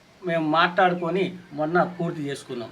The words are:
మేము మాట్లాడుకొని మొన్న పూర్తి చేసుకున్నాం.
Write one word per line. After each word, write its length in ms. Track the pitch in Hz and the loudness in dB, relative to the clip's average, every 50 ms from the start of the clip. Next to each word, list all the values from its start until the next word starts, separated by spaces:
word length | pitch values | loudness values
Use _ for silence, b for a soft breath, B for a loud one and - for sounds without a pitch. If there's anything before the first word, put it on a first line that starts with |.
| _ _ _ _ - | _ _ _ _ -6
మేము 220 | 180 165 165 156 151 | -2 -2 0 0 2
మాట్లాడుకొని 840 | 156 160 175 180 - - 185 180 175 175 175 165 175 196 185 - - - - - 147 | 4 4 4 4 4 4 4 4 4 2 -2 -2 0 0 0 -2 -4 -8 -14 -12 -6
మొన్న 300 | 143 151 156 170 175 156 | -4 -2 0 2 2 2
పూర్తి 400 | - - - 170 165 151 156 147 | 2 0 -4 -4 -4 -4 -4 -6
చేసుకున్నాం. 460 | 143 139 - - - 131 120 113 110 | -6 -6 -8 -10 -10 -10 -10 -10 -10